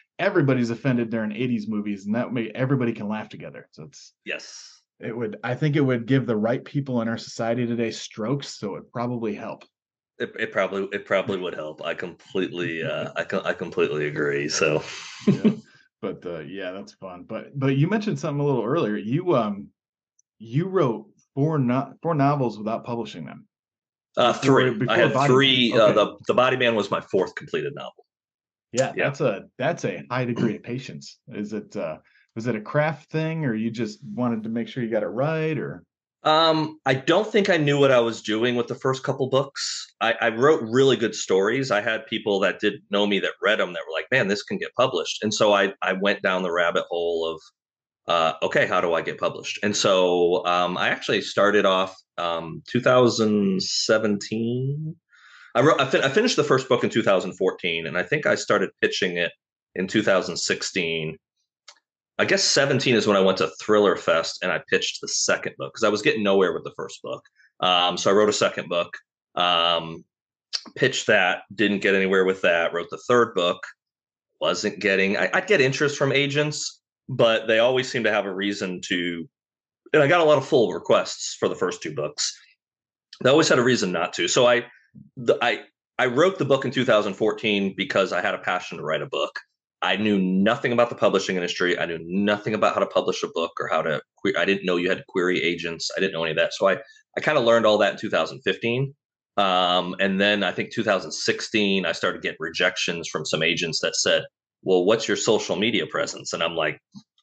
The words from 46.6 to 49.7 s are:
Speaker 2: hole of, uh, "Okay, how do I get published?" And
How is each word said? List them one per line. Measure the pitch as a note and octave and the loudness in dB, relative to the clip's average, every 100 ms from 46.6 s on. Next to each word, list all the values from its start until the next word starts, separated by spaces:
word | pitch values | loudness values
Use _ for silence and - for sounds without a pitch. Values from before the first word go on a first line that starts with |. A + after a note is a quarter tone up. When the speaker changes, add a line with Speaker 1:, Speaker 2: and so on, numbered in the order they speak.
| F2 F2 - | 0 0 -2
Speaker 2:
hole | E2+ E2+ E2 E2 | -2 -2 -2 -4
of, | D#2+ - _ _ _ _ _ - | -6 -14 _ _ _ _ _ -2
uh, | E2+ D#2+ - | 2 2 0
"Okay, | F2+ D3 G#2 | 0 0 2
how | F#2 | 2
do | F2 E2 | 2 0
I | |
get | D#2 - | -2 -4
published?" | E2+ - - - | -4 -4 -10 -4
And | G#2 | -2